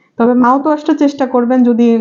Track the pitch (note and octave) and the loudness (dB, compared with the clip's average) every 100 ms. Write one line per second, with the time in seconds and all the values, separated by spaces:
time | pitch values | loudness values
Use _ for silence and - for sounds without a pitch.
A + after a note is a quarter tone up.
0 | _ - A#3 B3 B3 C4+ D4+ D4+ D4 D4 | _ -2 0 2 2 0 0 -2 -2 0
1 | C#4+ C#4+ C4 B3+ A#3+ B3+ A#3+ A3+ A#3 A3+ | -2 -2 -4 -2 0 0 2 2 2 0